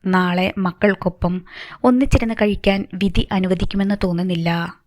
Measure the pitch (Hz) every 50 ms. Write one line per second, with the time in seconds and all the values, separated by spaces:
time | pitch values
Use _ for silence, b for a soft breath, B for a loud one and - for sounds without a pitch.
0 | - 190 185 185 180 180 175 180 185 190 - - 190 185 175 _ - 208 190 185
1 | - 185 - _ - 175 180 185 180 B B B B B B B - 254 254 247
2 | 277 - - 185 240 226 226 - 214 208 202 - - 202 196 196 196 - - 185
3 | 202 196 175 - 233 - 214 190 185 185 185 175 - - - 196 196 196 202 202
4 | - 185 175 170 180 185 180 170 165 170 170 170 170 175 - _ _